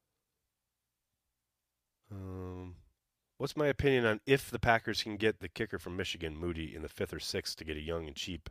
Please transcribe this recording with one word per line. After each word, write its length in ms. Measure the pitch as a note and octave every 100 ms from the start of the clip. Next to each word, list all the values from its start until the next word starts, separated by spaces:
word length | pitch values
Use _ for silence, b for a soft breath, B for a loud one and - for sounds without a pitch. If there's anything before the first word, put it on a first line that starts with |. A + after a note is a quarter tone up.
| _ _ _ _ _ _ _ _ _ _ _ _ _ _ _ _ _ _ _ _ -
Um, 640 | G2+ F#2+ F#2 F#2 F2+ F2+ F2 - _ _ _ _ -
what's 200 | - D#3
my 100 | D3
opinion 380 | - C#3 C3 A#2
on 140 | G#2+ -
if 240 | C3+ -
the 100 | A#2
Packers 440 | B2 A2+ - G#2
can 140 | A2+ G#2
get 220 | A2 G#2
the 100 | F2+
kicker 280 | - A2 F#2+
from 180 | F2+ F2+
Michigan, 400 | F#2 E2+ D#2+ D2+
Moody, 400 | F2 E2 D#2 D#2+
in 60 |
the 80 | D#2
fifth 240 | - G2
or 60 | D#2+
sixth 360 | - G2 - -
to 60 |
get 140 | D#2+ D2+
a 40 |
young 260 | D#2 E2 D#2
and 80 | C#2+
cheap 340 | - E2 -